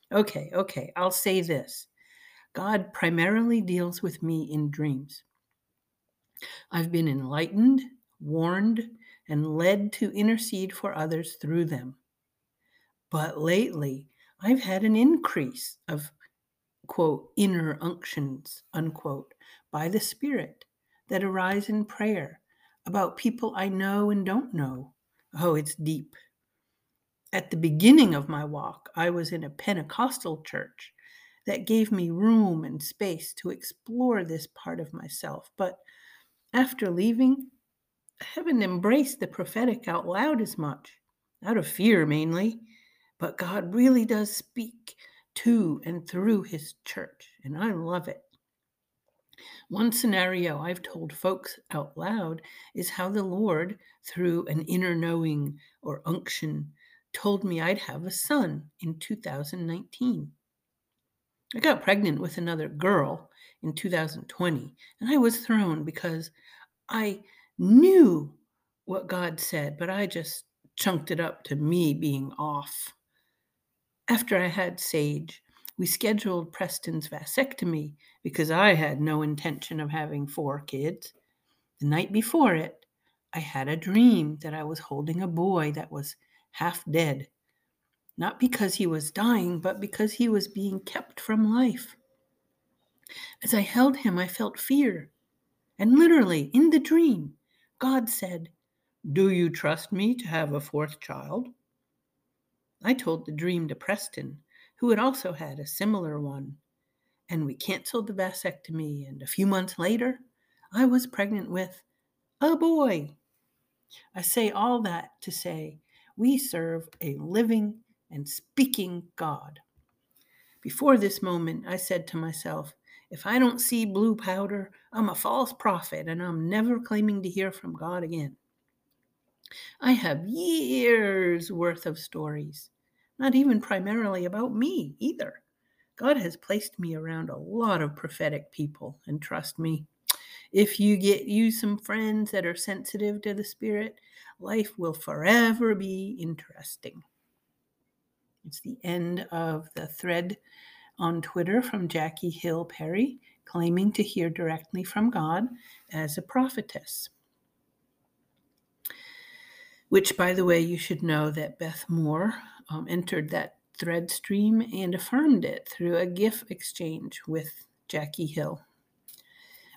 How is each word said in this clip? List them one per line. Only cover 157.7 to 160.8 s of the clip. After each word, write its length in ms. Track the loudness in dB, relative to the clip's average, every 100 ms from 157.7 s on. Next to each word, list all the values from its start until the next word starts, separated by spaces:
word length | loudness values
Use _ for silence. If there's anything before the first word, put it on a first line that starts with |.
| _ _ _ _ _ _ _ _ _ _ _ -16 -14 -20 -20 -20 -20 -20 -20 -20 _ 4
Which, 300 | 4 4 2
by 160 | 2
the 100 | 2
way, 160 | 4 4
you 160 | 2
should 260 | -2